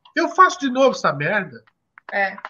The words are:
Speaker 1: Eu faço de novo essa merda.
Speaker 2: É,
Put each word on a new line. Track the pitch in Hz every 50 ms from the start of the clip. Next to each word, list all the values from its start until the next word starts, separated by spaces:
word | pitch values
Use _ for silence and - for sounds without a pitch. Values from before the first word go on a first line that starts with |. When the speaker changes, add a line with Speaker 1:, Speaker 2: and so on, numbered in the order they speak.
| _ _ -
Speaker 1:
Eu | 302 330 320
faço | - - 370 359 - -
de | 277 269
novo | 247 262 269 254
essa | 214 - - 170 151
merda. | 139 147 160 202 208 185 151 127 113 _ _ _ _ _ _ _ _ - - -
Speaker 2:
É, | 202 196 190 190 202 - -